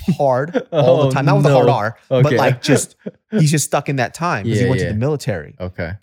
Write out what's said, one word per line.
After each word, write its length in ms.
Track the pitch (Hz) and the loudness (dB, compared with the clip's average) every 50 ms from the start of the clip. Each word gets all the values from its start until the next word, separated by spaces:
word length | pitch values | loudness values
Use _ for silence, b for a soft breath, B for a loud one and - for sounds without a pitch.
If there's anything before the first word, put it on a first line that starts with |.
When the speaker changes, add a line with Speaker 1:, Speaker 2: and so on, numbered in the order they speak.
| - - 160 | -4 -4 -2
Speaker 1:
hard 400 | - 147 135 127 123 143 160 - | 0 0 0 0 0 -2 -4 -4
Speaker 2:
<laughs> 160 | 254 - - | -6 -6 -2
Speaker 1:
all 300 | - 156 139 123 131 147 | -2 2 4 4 4 4
the 60 | 147 135 | 2 2
Speaker 2:
Oh, 40 | |
Speaker 1:
time. 140 | 131 135 139 | 0 0 0
Not 100 | 151 190 147 | 2 2 2
with 100 | 143 147 | 4 4
a 40 | 139 | 4
hard 120 | 131 123 120 | 4 4 4
Speaker 2:
no. 60 | 127 | 2
Speaker 1:
R, 240 | 117 104 107 113 - _ - | 2 0 -4 -6 -10 _ -2
but, 200 | 135 127 127 147 | 0 2 2 2
Speaker 2:
Okay. 100 | 131 117 | 2 2
Speaker 1:
like, 240 | 135 135 131 123 | 2 0 0 0
just, 340 | - - 147 220 - - _ _ _ 196 - | 0 0 0 0 0 -4 _ _ _ -20 -20
Speaker 2:
<laughs> 160 | _ _ _ | _ _ _
Speaker 1:
he's 200 | - 214 165 147 | -2 0 2 2
just 140 | 147 151 143 | 2 0 -2
stuck 240 | - - 151 143 - | -2 -4 -4 -4 -4
in 80 | 143 135 | -4 -4
that 160 | 120 92 - | -4 -4 -6
time 320 | - 160 175 160 120 - | -6 -6 -4 -4 -4 -4
'cause 100 | 117 110 107 | -2 -2 0
he 40 | - | 0
Speaker 2:
Yeah, 60 | 120 | 0
Speaker 1:
went 100 | 127 95 | 0 -2
to 60 | 90 | -2
Speaker 2:
yeah. 80 | 85 104 | -4 -4
Speaker 1:
the 40 | 107 | -4
military. 580 | 117 143 156 135 - - 104 85 73 - - - | -2 -2 -4 -4 -6 -6 -8 -8 -10 -14 -14 -12
Speaker 2:
Okay. 320 | 90 90 - - 92 80 98 104 | -12 -12 -10 -10 -10 -10 -10 -12